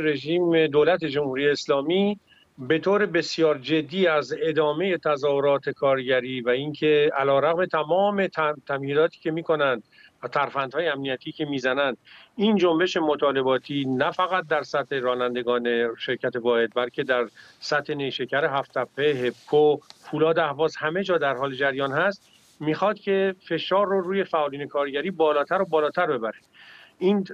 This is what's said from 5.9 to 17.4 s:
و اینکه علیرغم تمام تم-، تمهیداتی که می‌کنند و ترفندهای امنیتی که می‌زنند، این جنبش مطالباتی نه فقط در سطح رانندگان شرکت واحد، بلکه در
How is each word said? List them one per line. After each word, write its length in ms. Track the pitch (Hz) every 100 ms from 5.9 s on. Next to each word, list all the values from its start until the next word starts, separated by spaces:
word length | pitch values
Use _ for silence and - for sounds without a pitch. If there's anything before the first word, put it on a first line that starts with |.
| 135 127 127 123 131
و 80 | 120
اینکه 600 | 127 151 147 156 147 147 139
علیرغم 500 | 139 139 147 170 180
تمام 600 | 160 147 180 202 202 185
تم-، 360 | - 151 147 -
تمهیداتی 520 | 139 139 147 165 -
که 100 | 160
می‌کنند 520 | 165 165 156 139 113 - _ - _
و 60 | 123
ترفندهای 600 | 147 131 139 131 143 170
امنیتی 440 | 139 135 127 156
که 120 | -
می‌زنند، 520 | 147 139 127 131 139 113 - - - -
این 200 | 214 208
جنبش 400 | 180 160 180 175
مطالباتی 880 | 156 143 143 135 131 127 - 143
نه 260 | 131 127 160
فقط 360 | 165 180 185 156
در 160 | 156
سطح 360 | 131 147 127 135
رانندگان 960 | 123 123 123 123 117 123 120 117 117 -
شرکت 380 | - 120 127 120
واحد، 320 | 117 117 113
بلکه 280 | 123 123 -
در 260 | 131 123 110 -